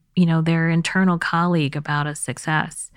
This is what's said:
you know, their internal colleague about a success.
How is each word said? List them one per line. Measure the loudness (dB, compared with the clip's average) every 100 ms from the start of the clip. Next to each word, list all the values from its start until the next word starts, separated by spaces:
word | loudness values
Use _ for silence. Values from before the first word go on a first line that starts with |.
| _ 0
you | 2
know, | 2
their | 2 2 2
internal | 0 0 2 2 2
colleague | 0 0 2 2 0 -2
about | -4 -2 -2
a |
success. | -6 -8 -6 -2 -2 -2 -8 -16